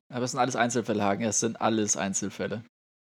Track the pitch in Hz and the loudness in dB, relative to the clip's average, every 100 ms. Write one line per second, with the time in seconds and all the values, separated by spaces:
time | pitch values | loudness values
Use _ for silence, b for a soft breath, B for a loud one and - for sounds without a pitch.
0 | - 123 123 131 127 127 120 120 107 107 | -10 -6 -2 0 2 2 2 2 0 2
1 | 101 101 113 101 117 117 113 110 104 92 | 2 2 0 0 0 0 0 2 0 0
2 | 98 95 98 - 98 113 - _ _ _ | -2 -2 -6 -6 -6 -6 -10 _ _ _